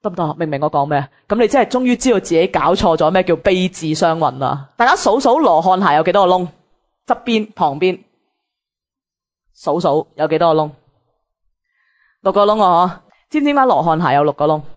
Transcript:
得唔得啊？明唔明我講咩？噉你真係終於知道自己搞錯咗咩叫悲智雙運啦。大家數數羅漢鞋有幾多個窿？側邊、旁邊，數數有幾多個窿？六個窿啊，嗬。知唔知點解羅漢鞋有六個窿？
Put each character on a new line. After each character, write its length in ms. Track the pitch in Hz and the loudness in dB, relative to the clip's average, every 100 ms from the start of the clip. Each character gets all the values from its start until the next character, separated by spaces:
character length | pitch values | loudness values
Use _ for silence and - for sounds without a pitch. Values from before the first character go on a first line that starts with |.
得 80 | 214 | -8
唔 60 | |
得 100 | 180 | -4
啊？ 100 | 160 151 | -6 -4
明 100 | 165 | -6
唔 20 | |
明 100 | 139 | -4
我 80 | 151 | -2
講 160 | 147 143 | -2 -2
咩？ 200 | 143 135 _ _ | -4 -6 _ _
噉 80 | 214 | 0
你 80 | 226 | 2
真 160 | 285 | 2
係 60 | 226 | 0
終 140 | 254 | 0
於 140 | 254 240 | 0 0
知 140 | 262 | 0
道 80 | 214 | 0
自 100 | - | 0
己 120 | 165 185 | 0 0
搞 260 | 147 143 | 0 0
錯 240 | 180 190 160 | 0 0 2
咗 140 | 160 | 2
咩 120 | 185 | 0
叫 140 | 180 165 | 0 0
悲 320 | 208 190 185 | 0 0 -2
智 260 | - 160 | -4 -6
雙 240 | 156 170 165 | -2 -2 0
運 200 | 151 131 | -2 -2
啦。 320 | 131 139 139 _ | -4 -4 -10 _
大 80 | 240 | 0
家 100 | 339 | 2
數 240 | - 226 | 0 0
數 180 | 269 269 | 2 2
羅 240 | 277 160 | 2 2
漢 240 | 175 185 196 | 2 0 2
鞋 100 | 147 | 2
有 60 | |
幾 100 | 165 | 2
多 140 | 190 185 | 2 2
個 60 | |
窿？ 160 | 185 180 _ _ _ _ _ - | 2 -2 _ _ _ _ _ -6
側 100 | 247 | -6
邊、 240 | - 220 214 | -2 -4 -4
旁 240 | - 165 143 | -4 -4 0
邊， 200 | 185 180 _ _ _ _ _ _ _ _ _ _ _ _ _ _ _ | -2 -2 _ _ _ _ _ _ _ _ _ _ _ _ _ _ _
數 240 | _ - 156 | _ -4 -2
數 280 | 175 147 - | 0 -2 -4
有 120 | - 151 | -6 -2
幾 100 | 160 | 0
多 160 | 170 | 2
個 80 | 156 | 2
窿？ 80 | 151 143 _ _ _ _ _ _ _ _ _ _ _ _ _ _ | -2 -8 _ _ _ _ _ _ _ _ _ _ _ _ _ _
六 100 | 196 | -2
個 140 | 190 202 | 2 2
窿 160 | 214 | 2
啊， 400 | 190 170 180 - _ | 2 2 0 -4 _
嗬。 60 | _ _ | _ _
知 80 | 302 | -2
唔 60 | |
知 0 | 285 | 0
點 40 | 285 | 2
解 100 | 262 | 2
羅 180 | 220 | 2
漢 240 | 165 160 165 | 0 0 0
鞋 60 | |
有 100 | 143 | 0
六 80 | 147 | 0
個 140 | 139 151 | 0 -2
窿？ 160 | 156 - | -2 -6